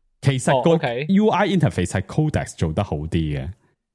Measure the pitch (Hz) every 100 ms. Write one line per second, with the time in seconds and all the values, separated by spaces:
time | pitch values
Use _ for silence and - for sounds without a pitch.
0 | _ _ - 135 143 135 165 165 139 120
1 | 151 196 214 175 202 190 127 95 90 98
2 | - - 156 92 69 - 85 78 98 78
3 | 80 87 78 71 67 98 _ _ _